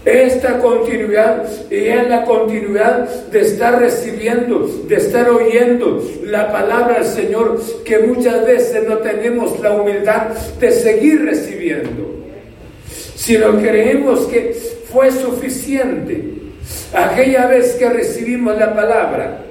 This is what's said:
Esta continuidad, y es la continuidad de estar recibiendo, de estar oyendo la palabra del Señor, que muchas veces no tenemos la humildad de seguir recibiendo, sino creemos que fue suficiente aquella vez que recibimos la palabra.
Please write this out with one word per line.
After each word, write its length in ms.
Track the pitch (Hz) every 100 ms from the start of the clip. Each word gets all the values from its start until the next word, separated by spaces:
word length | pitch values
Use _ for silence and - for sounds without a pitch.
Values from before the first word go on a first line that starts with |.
Esta 540 | - 247 254 254 254 247
continuidad, 840 | 240 233 226 226 208 208 220 - - - -
y 60 | 202
es 340 | 220 240 247
la 160 | 233 -
continuidad 840 | 226 220 214 202 202 240 247 - - -
de 80 | 214
estar 400 | 190 - 233 240
recibiendo, 880 | 240 - - 208 214 240 247 226 - - -
de 80 | 208
estar 340 | - 240 240
oyendo 760 | 233 226 226 247 240 180 - - - 202
la 260 | 208 214
palabra 440 | - - 240 240 233
del 100 | -
Señor, 560 | - 196 214 226 220 - - -
que 140 | 220
muchas 440 | 226 247 247 226
veces 440 | 226 240 - 220 220
no 80 | 220
tenemos 600 | 220 208 226 240 220 -
la 140 | 208
humildad 560 | 208 202 202 202 214 220 - - -
de 120 | 247
seguir 520 | 233 220 214 302 311
recibiendo, 920 | 311 - - - 339 302 123 120 - - - - - - - - - - - -
sino 440 | - 226 214 214
creemos 640 | 214 214 233 277 277 240
que 340 | - 240 226 - - - -
fue 200 | 247 269
suficiente 1120 | 254 254 247 269 - - 269 254 - - - - - - - - - -
aquella 520 | - 196 208 262 262 254
vez 280 | 254 240
que 140 | - 247
recibimos 680 | 240 - 233 233 247 233 214
la 160 | 214
palabra. 640 | - 214 - - - - - -